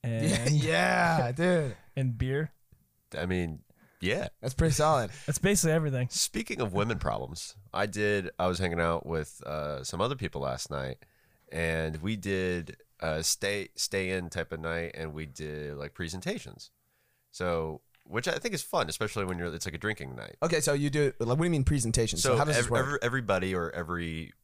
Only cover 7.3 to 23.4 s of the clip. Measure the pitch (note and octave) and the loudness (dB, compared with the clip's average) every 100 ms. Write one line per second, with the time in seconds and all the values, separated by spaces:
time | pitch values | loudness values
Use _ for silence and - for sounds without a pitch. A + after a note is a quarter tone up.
7.3 | D#2+ - - - - G2+ G2 G#2 G#2 F#2 | -10 -12 -16 -8 -2 -2 0 2 2 0
8.3 | - F2+ F2 F2+ E2+ E2+ E2 - E2 D2+ | 0 2 2 0 2 2 2 0 -4 -4
9.3 | - - D2+ D2+ C#2+ C2 E2+ A2 C3+ F2 | -10 -8 -6 -4 -6 -6 -2 -2 0 -4
10.3 | - C#2 B1+ - C#2+ C2+ B1+ - _ _ | -4 -4 -4 -6 -4 -6 -8 -16 _ _
11.3 | _ _ D#2+ E2 D#2+ D#2+ D#2 F2+ A2 F#2+ | _ _ -4 0 0 -2 -4 -4 -4 -2
12.3 | F#2+ F#2 F2 E2 - _ _ E2 D#2 E2 | 0 0 -2 -6 -14 _ _ -2 0 0
13.3 | - G2+ G2+ F#2+ - - G2 F#2 F#2 F2 | 0 0 -2 -4 -6 -2 -2 0 -2 -4
14.3 | F2 D#2+ E2 D#2+ E2 E2+ - D#2 D2+ D2+ | -6 -6 -6 -4 -4 -4 -6 -8 -8 -10
15.3 | C2 D2+ D2+ D2 D2 D2 - E2+ F2+ B2+ | -10 -10 -8 -8 -8 -10 -8 -8 -6 -6
16.3 | A3 - G1+ - _ _ _ _ _ _ | -8 -10 -18 -20 _ _ _ _ _ _
17.3 | - F2+ E2+ D#2+ D#2 _ _ - F2+ - | -6 -2 0 -2 -6 _ _ -6 -4 -2
18.3 | - A#3+ F#3+ - F3+ E2+ - G#2+ - F#2+ | -2 -2 -4 -2 0 0 -2 -4 -2 -4
19.3 | F2 F2 E2 - D#2 G#2+ G#2+ C2+ B1 G1+ | -2 -4 -4 -6 -4 -4 -4 -8 -10 -14
20.3 | G1+ E3 E3 D3 C#3+ C#3+ D3 C#3 - A#2 | -4 0 2 2 2 2 4 2 2 0
21.3 | C3 F3 D#3+ C3 D3 A2+ A2+ A2+ - - | 2 4 4 4 4 2 2 2 2 4
22.3 | B2 D3+ A#2+ A#2 B2 C3 C#3+ A#2+ C3 A2+ | 4 4 2 4 2 2 0 0 0 2
23.3 | F#2+ | 2